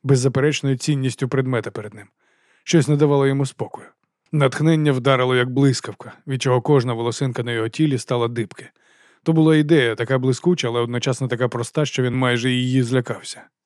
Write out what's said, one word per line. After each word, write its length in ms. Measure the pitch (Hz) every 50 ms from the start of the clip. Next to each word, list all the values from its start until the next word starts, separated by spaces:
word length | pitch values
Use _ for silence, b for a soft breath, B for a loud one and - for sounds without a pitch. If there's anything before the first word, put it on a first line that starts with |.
| b
беззаперечною 760 | 135 139 127 123 135 120 135 135 151 143 - - 139 135 120
цінністю 500 | - - 147 139 131 131 117 - 139 123
предмета 440 | - 135 131 131 127 117 107 107
перед 220 | 98 113 104 104 104
ним. 140 | 104 101 _ _ _ _ _ _ _ _ _ _ _ - -
Щось 180 | - 170 135 131
не 80 | 151
давало 320 | 143 151 143 143 139 139 135
йому 180 | 135 139 139
спокою. 420 | 131 - - 117 - - - - - _ _ _ _ _ _ _ -
Натхнення 600 | - 151 143 131 - - 151 160 165 156 151 151
вдарило, 440 | 135 127 117 139 135 123 127 127 127
як 140 | 127 123 127
блискавка, 640 | 123 135 139 139 127 - - - 101 - - - - _ - -
від 140 | 135 120
чого 200 | - 139 127 127
кожна 320 | 120 - 147 135 117 127 120
волосинка 500 | 113 117 120 110 - 143 131 120 - 117
на 80 | 120
його 180 | 117 113 110 113
тілі 280 | - - 160 151 135 117
стала 300 | - - 127 123 117 117
дибки. 420 | 120 120 107 95 - - - - _ b b b b b b b b b b
То 100 | - 165
була 220 | 160 156 160 156
ідея, 400 | 151 151 147 170 151 127 117 110
така 220 | - 120 117 135 131
блискуча, 500 | 127 131 127 - - 175 180 - - 117
але 120 | 117 120
одночасно 480 | 120 120 120 120 - 139 127 - 135 117
така 200 | 123 117 127 120
проста, 380 | - 120 117 - - 156 151
що 180 | 135 - - 127
він 120 | 123 120
майже 360 | 131 131 123 120 117 117 131
її 320 | 123 123 127 127 127 131 123
злякався. 580 | 113 127 131 120 - 113 - - - - - - _ _ _ _